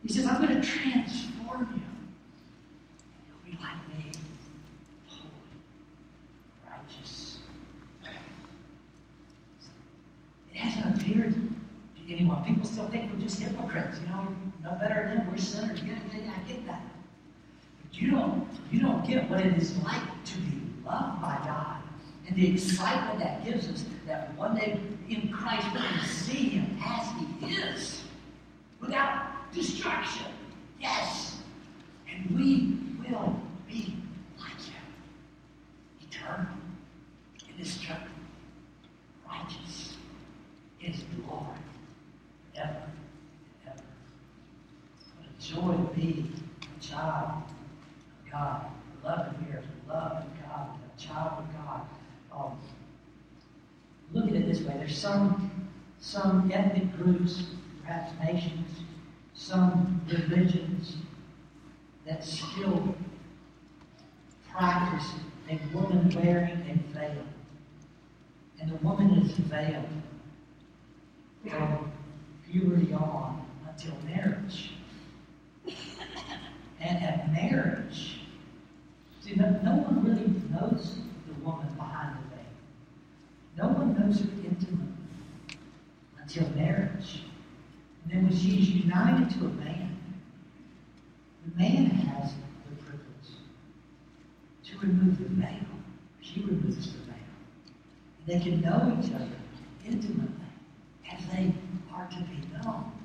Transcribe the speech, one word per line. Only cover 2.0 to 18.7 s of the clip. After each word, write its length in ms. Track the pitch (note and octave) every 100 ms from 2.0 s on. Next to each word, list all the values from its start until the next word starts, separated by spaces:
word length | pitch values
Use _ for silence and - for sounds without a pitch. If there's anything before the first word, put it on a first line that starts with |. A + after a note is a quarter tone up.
| - - - - - - - - - - - - -
You'll 160 | -
be 180 | F3+ E3+
like 240 | E3 E3 D3+
me, 240 | D#3 D#3 D3+ - - - - - - - - -
holy, 240 | - - - - - - - - - - - - - - - -
righteous." 720 | - - - - - - - - - - - - - - - - - - - - - - - - - - - - - - - - - - - - - -
It 40 | -
hasn't 400 | A3+ - - -
appeared 380 | - A3 G#3+
to 760 | - - - - - - - E3
anyone. 320 | E3+ F3 -
People 200 | - -
still 240 | A3 A3 -
think 240 | A3+ -
we're 80 | -
just 200 | - -
hypocrites. 600 | - - - E3 - -
You 80 | F3
know, 260 | F#3+ G3 F#3+ - -
no 60 | E3 F#3
better 320 | G#3+ G#3+ G3+
than 160 | - F3+
we're 60 | -
sinners. 460 | - - A3+ -
Yeah, 160 | - A3+ -
yeah, 80 | G#3+
yeah, 80 | G#3+
I 140 | F#3 -
get 180 | B3 -
that. 160 | - - - - - - - - - - -
But 180 | - -
you 100 | B3+
don't, 380 | C4+ - - - - -